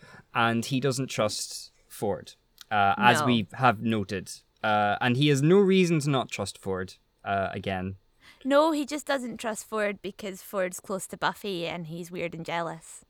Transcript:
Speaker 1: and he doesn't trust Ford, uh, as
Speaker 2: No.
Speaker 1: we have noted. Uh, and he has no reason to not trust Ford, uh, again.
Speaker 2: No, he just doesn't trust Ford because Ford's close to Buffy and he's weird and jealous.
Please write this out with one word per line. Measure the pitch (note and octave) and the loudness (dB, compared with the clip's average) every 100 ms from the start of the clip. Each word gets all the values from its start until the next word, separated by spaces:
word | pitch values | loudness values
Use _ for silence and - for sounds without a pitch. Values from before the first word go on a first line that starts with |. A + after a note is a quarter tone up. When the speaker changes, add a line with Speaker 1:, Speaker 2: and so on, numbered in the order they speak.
| - - _ | -20 -20 _
Speaker 1:
and | B2+ A#2 A#2 | 0 2 2
he | - C3 | 0 0
doesn't | C#3 B2+ C3 | 0 -2 -4
trust | - G#2+ - - - - _ _ | 0 0 0 -8 -10 -16 _ _
Ford, | - G#2+ F2 - - _ _ - | -6 -4 -4 -8 -20 _ _ -4
uh, | G#2+ G2 - | 2 4 6
as | A#2+ D3+ | 6 6
Speaker 2:
No. | C#3 | 4
Speaker 1:
we | A#2 G#2 | 2 0
have | - B2+ G#2+ | 2 2 2
noted. | A#2 A2 G2 G2 - - _ _ | 0 -2 -2 -6 -6 -16 _ _
Uh, | A2 G#2 G#2 G2+ | 0 2 2 2
and | B2 B2 | 0 2
he | D3 | 4
has | C#3 | 4
no | D3+ G3 | 6 6
reason | F#3+ F#3+ F3 E3 | 6 6 4 2
to | C#3+ | 2
not | C3+ G2+ | 0 -2
trust | - G2 - | -6 -8 -8
Ford, | G2 F#2 F#2 - _ _ | -6 -4 -6 -12 _ _
uh, | G#2 G2 F#2 | -4 -2 -2
again. | G2+ G2 F#2+ F#2 F#2+ _ _ - - | -4 -6 -4 -4 -8 _ _ -20 -10
Speaker 2:
No, | C4 C#4+ D#4+ | 2 4 4
he | D4+ | 2
just | C4 C#4+ - | -4 -6 -4
doesn't | C#4 B3 G#3+ | -4 -4 -8
trust | A#3 G#3 - | -8 -8 -8
Ford | G#3+ G#3 G3 | -4 -4 -4
because | F#3+ - G#3 F#3+ | -10 -10 -12 -12
Ford's | - G3+ F#3 F3+ | -8 -4 -4 -4
close | - F#3+ - | -8 -8 -8
to | F#3+ | -4
Buffy | D3+ - G#3 F3+ E3 | -4 -2 -6 -6 -6
and | E3+ D#3+ | -8 -10
he's | E3+ E3+ | -10 -10
weird | F3 E3+ | -6 -6
and | D#3+ | -6
jealous. | E3 E3+ E3 D#3+ - - _ | -6 -6 -6 -8 -16 -20 _